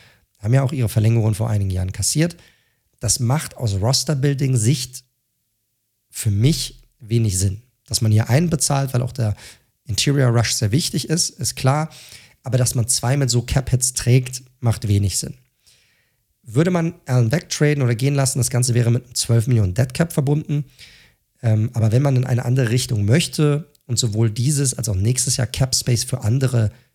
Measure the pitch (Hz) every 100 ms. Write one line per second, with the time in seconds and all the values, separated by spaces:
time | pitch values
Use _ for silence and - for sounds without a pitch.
0 | - _ _ _ 104 127 135 135 113 117
1 | 107 117 107 107 117 104 98 92 92 -
2 | 98 151 170 - - _ _ _ _ -
3 | 113 - 117 147 - - 120 98 107 135
4 | - 147 143 139 135 127 107 151 - -
5 | _ _ _ _ _ _ _ _ _ _
6 | _ - 113 101 131 165 - - - _
7 | 107 117 110 90 98 98 _ _ - 120
8 | 113 107 - 127 170 160 - 139 135 127
9 | 127 - 110 104 - - _ _ - 101
10 | - 143 127 117 113 - 107 123 - 175
11 | - 160 - - 135 - 131 147 156 -
12 | - - - _ - 123 123 131 107 -
13 | 120 143 131 120 117 139 131 127 - -
14 | - 127 127 - - - 117 - 101 101
15 | 101 - - - _ _ _ _ _ _
16 | _ _ _ _ - 110 170 180 165 170
17 | - 123 113 160 - - 147 147 123 113
18 | 135 143 131 - 120 123 127 120 117 123
19 | - - - 117 110 120 98 90 123 -
20 | 170 - 139 147 151 147 143 _ - -
21 | _ _ _ _ 117 107 113 120 117 120
22 | 143 127 127 120 123 127 117 127 - 110
23 | 101 143 170 - 147 147 - _ - 120
24 | 120 107 113 107 120 143 139 - - 92
25 | 104 127 - - 113 - 131 - - 120
26 | - - 107 131 131 123 107 - _